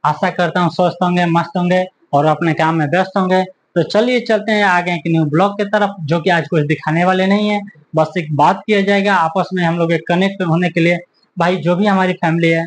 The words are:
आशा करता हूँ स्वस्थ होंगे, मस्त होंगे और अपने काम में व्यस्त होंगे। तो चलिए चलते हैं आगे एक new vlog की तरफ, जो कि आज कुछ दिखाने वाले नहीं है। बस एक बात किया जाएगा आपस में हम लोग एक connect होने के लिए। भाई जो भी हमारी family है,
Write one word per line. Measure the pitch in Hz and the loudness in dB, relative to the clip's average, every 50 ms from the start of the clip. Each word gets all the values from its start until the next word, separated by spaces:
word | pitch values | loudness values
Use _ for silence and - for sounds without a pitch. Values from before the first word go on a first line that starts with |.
| - | -2
आशा | 147 151 - - 185 | -2 -2 0 -2 -4
करता | 180 - 180 165 - 185 | 0 -2 -2 -2 0 0
हूँ | 175 165 | -2 -2
स्वस्थ | 160 - 180 175 - - | 0 0 0 0 0 0
होंगे, | 185 180 180 180 175 | -2 0 0 0 0
मस्त | 170 165 170 160 - - | 2 0 0 -2 -2 -4
होंगे | 185 175 180 185 185 185 185 _ _ _ _ | -2 0 0 0 0 0 -2 _ _ _ _
और | - 139 147 | 0 2 2
अपने | 156 156 151 180 165 156 | 2 2 2 0 -2 0
काम | - 160 160 165 | 0 0 0 0
में | 165 156 | 0 0
व्यस्त | 143 147 180 185 185 - | 0 0 0 -2 0 -2
होंगे। | 202 185 185 185 185 185 | -2 0 2 2 0 0
तो | 185 - _ _ _ _ 175 160 | -2 -8 _ _ _ _ -2 -2
चलिए | 165 - 208 226 247 254 240 | 2 2 0 2 2 0 -2
चलते | 233 240 226 208 202 220 | 0 0 -2 -2 0 -2
हैं | 214 208 208 | 0 0 2
आगे | 196 180 175 175 180 | 2 2 0 0 -2
एक | 175 165 - | -4 -4 -2
new | 170 165 160 160 | 0 0 2 0
vlog | 147 143 160 190 202 | 2 2 2 2 0
की | 202 202 208 | 0 -2 -4
तरफ, | 202 214 208 202 196 202 - | -2 0 0 0 0 -4 -8
जो | 160 135 160 175 | -4 -2 -2 -2
कि | 156 190 | 0 0
आज | 175 165 147 - | 0 0 0 0
कुछ | 180 160 147 | -2 -2 0
दिखाने | 147 156 139 - 156 156 165 175 | 0 -2 -4 -2 -2 0 0 2
वाले | 185 185 185 190 | 2 2 2 2
नहीं | 196 196 208 208 208 | 2 2 2 0 0
है। | 208 208 202 202 - - _ _ - | -2 -2 -4 -8 -18 -20 _ _ 0
बस | 160 - - - 185 | 0 0 0 -2 -6
एक | 165 151 151 | -6 -4 0
बात | 139 147 170 196 196 - | 2 4 2 2 0 0
किया | - 214 202 | 0 0 0
जाएगा | 196 190 202 202 196 202 196 | 2 2 0 2 2 2 2
आपस | 180 165 165 - 190 170 - 185 | 2 0 0 0 -2 -2 -2 -2
में | 185 175 | -2 0
हम | 165 165 175 | 0 0 0
लोग | 170 165 | 0 0
एक | 170 160 160 - | 0 -2 0 0
connect | 175 175 190 196 196 196 185 | 0 0 2 0 -2 -4 -2
होने | 170 160 170 190 170 | 0 0 0 0 0
के | 165 175 | 0 0
लिए। | 165 170 175 175 175 _ _ _ _ _ _ | 0 0 0 -2 -4 _ _ _ _ _ _
भाई | - 170 175 185 185 | -2 0 0 0 0
जो | 143 170 180 | 0 -2 0
भी | 175 208 | 2 2
हमारी | 214 190 190 185 180 180 | 2 2 2 2 0 -2
family | - - 165 160 170 165 165 | -2 -2 -2 0 2 2 2
है, | 165 165 165 | 0 0 -2